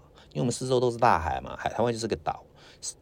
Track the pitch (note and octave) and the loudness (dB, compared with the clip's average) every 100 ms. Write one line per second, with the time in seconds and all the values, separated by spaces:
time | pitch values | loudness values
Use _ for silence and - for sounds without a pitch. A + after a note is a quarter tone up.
0 | - - - D3 C3 - C3 B2 B2 A#2 | -14 -20 -10 -2 -2 0 2 2 2 2
1 | A#2 F2 E2 C2 B1+ - - - A#2+ A2+ | 4 4 2 -4 -6 -6 -4 0 0 0
2 | A2 F#2 - - - - - - - - | -2 -2 -4 -8 -12 -20 -20 -14 -14 -12